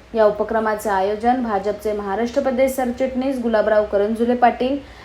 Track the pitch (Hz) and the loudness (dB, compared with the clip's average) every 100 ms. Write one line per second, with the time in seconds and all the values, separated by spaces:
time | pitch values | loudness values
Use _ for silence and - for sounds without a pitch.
0 | - 226 214 208 208 226 220 208 214 190 | -8 2 2 2 -2 0 -2 -2 -2 0
1 | 196 214 233 262 226 202 202 208 220 208 | 0 0 0 0 0 -2 -2 -4 -4 -4
2 | 202 196 240 285 269 247 269 262 247 240 | -4 -2 -2 0 0 2 0 0 -4 -2
3 | 262 247 262 262 233 214 208 214 208 202 | -2 -2 -2 -2 0 2 4 2 2 0
4 | 208 226 240 247 240 220 247 277 - - | 0 0 0 4 2 2 -2 -2 -6 -20